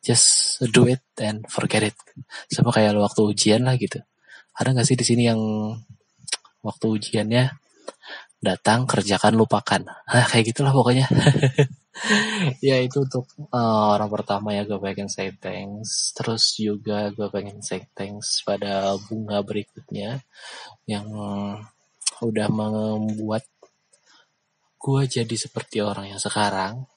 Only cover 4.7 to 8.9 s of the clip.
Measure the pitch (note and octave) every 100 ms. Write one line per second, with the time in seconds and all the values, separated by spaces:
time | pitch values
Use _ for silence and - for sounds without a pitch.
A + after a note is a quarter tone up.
4.7 | B2+ A2+ B2 A#2+ A#2+ A#2+ A2+ A2 G#2+ G#2+
5.7 | A2+ - - _ _ - - _ _ A2
6.7 | - A2+ A2 G#2 A2 G#2+ A#2+ C3 - _
7.7 | _ - - - - - _ - F#2 -
8.7 | A2+ B2+